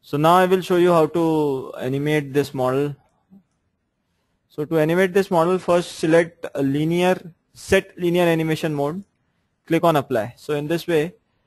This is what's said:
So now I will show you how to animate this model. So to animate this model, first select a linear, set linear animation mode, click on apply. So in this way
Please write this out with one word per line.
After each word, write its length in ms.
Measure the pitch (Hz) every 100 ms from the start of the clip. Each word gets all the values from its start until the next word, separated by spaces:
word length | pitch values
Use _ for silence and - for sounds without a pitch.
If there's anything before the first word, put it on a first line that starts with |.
So 160 | - 143
now 200 | 156 180
I 100 | 185
will 160 | 190
show 140 | 175 180
you 160 | 175
how 140 | 170 156
to 640 | 170 165 156 147 131 - -
animate 540 | 120 139 147 151 139
this 220 | 135 135
model. 420 | 139 127 131 143 139 _ _ _ 190 _ _ _ _ _ _ _ _ _ _ _
So 160 | -
to 140 | 147 160
animate 340 | 151 170 190
this 180 | 185 190
model, 280 | 175 165 185
first 380 | 180 175 170 -
select 500 | 165 165 170 - -
a 80 | -
linear, 720 | 139 139 156 170 180 185 175 - _
set 440 | - - 190 190 -
linear 260 | 175 175
animation 500 | 175 165 160 156 165
mode, 300 | 147 143 175 202 _ _ _ _ _ _
click 180 | 160
on 100 | 170
apply. 380 | 156 123 120 107 -
So 180 | -
in 120 | 147 151
this 200 | 165 -
way 280 | 165 156 - _ _